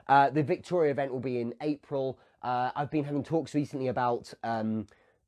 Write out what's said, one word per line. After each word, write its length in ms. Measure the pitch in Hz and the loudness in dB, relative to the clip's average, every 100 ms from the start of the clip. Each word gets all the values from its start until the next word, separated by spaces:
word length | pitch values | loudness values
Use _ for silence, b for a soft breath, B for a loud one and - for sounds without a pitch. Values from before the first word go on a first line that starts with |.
| - | 4
Uh, 220 | 139 139 | 6 6
the 120 | 139 | 4
Victoria 500 | 139 175 - 175 151 | 0 -2 -2 2 2
event 200 | 135 139 | 2 -2
will 80 | 127 | -4
be 220 | 127 123 | -2 -2
in 120 | 117 - | -4 -4
April. 560 | 151 147 - 143 131 123 b b | -4 -6 -6 -4 -4 -6 b b
Uh, 300 | 120 123 127 - | -4 -2 -2 -2
I've 140 | 147 | -2
been 140 | 156 | -2
having 200 | 143 143 | -2 -2
talks 300 | 123 160 139 | -2 -2 0
recently 360 | 151 139 147 127 | -2 -2 -2 -2
about, 440 | 120 123 120 101 - | 0 0 0 -4 -8
um, 440 | 113 113 110 110 104 b b b | -4 -2 -2 -2 -6 b b b